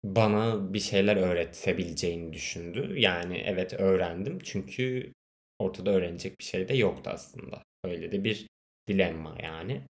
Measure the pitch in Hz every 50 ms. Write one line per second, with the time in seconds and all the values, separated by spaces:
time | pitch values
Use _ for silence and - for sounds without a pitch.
0 | - 104 95 113 110 107 104 104 110 117 113 104 98 92 98 107 98 - - 98
1 | 98 101 104 98 92 90 90 87 85 85 - - - 98 90 82 90 85 80 76
2 | - 87 85 85 85 82 80 78 - - - 87 85 85 87 - - - 95 165
3 | 117 95 90 87 87 90 92 - - - 98 92 92 - - 90 98 95 95 92
4 | 90 85 85 90 98 123 175 185 - - - 104 98 - - - 127 131 127 127
5 | 123 - - _ _ _ _ _ _ _ _ _ 104 95 95 - 92 101 101 95
6 | 90 87 87 87 - 95 - _ - - - 95 92 95 135 131 110 95 - -
7 | - - - - - - - - - - - - - _ _ _ - 92 87 82
8 | 82 82 90 101 98 110 107 101 - - _ _ _ _ _ _ _ - 101 95
9 | 92 87 82 80 80 78 78 85 85 80 80 80 85 98 135 135 135 - _